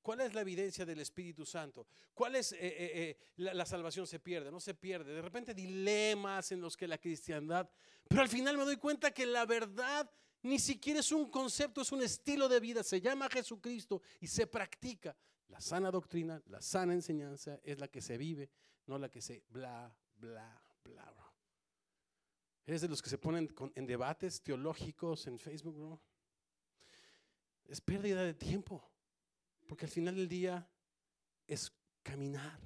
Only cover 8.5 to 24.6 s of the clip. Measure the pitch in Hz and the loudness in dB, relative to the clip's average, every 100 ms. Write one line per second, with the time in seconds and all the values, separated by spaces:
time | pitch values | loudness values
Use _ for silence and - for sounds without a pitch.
8.5 | 285 277 277 285 294 294 277 254 240 233 | 4 2 2 2 4 2 4 2 4 4
9.5 | 233 208 196 247 294 294 _ _ _ 240 | 4 2 -2 0 0 -2 _ _ _ 2
10.5 | 269 - 262 - 302 - 311 294 262 262 | 4 4 0 2 2 4 4 2 2 0
11.5 | - 285 233 254 277 240 - - 285 269 | 2 0 0 -2 2 2 0 0 4 8
12.5 | 247 226 233 196 190 190 269 269 254 233 | 8 6 0 2 2 2 2 2 0 -2
13.5 | 226 233 240 - 190 - - 165 - 220 | -6 -6 -6 -4 -4 -6 -12 -4 2 2
14.5 | 226 196 - 254 220 165 143 _ _ _ | 2 -4 -6 -8 -8 -10 -12 _ _ _
15.5 | - - 175 190 185 165 170 165 160 - | -10 -2 2 4 2 0 -2 -2 -4 -10
16.5 | 95 - 190 180 175 170 156 143 143 - | -10 0 2 4 4 2 -2 -2 -8 -10
17.5 | 143 - 143 139 127 - 120 151 156 139 | -10 -8 -6 -6 -8 -6 -4 -4 -4 -8
18.5 | _ _ _ - 135 135 123 - 117 _ | _ _ _ -8 -6 -6 -8 -12 -12 _
19.5 | 113 127 120 120 110 _ 104 117 110 110 | -10 -10 -10 -14 -18 _ _ -14 -12 -14
20.5 | 107 _ _ - - - 107 - _ _ | -20 _ _ -20 -20 -20 -20 -20 _ _
21.5 | _ _ _ _ _ _ _ _ _ _ | _ _ _ _ _ _ _ _ _ _
22.5 | _ - 160 165 147 - 135 156 165 160 | _ -4 -2 0 -2 -2 -2 0 2 0
23.5 | - 135 - 131 123 123 156 185 - - | -4 -10 -6 -4 0 0 -2 -4 -6 -4
24.5 | 131 | -2